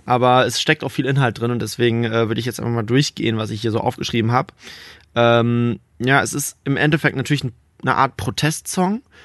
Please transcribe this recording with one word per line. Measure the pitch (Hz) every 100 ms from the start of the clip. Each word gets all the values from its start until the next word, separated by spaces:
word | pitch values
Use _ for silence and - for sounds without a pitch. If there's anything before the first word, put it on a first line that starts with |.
| -
Aber | 123 123 127 127
es | -
steckt | - 156 135
auch |
viel | - 131
Inhalt | 139 127 120
drin | 117
und | 120
deswegen, | 110 - 120 117 117
äh, | 113 110
würde | 117
ich | 120
jetzt | 113
einfach | 113
mal | 117
durchgehen, | 107 127 - - 110 113
was | 110
ich | 110
hier | 113
so | 107
aufgeschrieben | - - - 117 110
hab. | 123 175 - - - - - _ 120
Ähm, | 117 117 117 120 120 - _ -
ja, | 120 139
es | 98
ist | 143 - -
im | - 139
Endeffekt | 147 156 151 -
natürlich | - 147
ein, | 127 - _ _
eine | 123 -
Art | 135 -
Protestsong. | - 101 147 160 - - 180 220 - -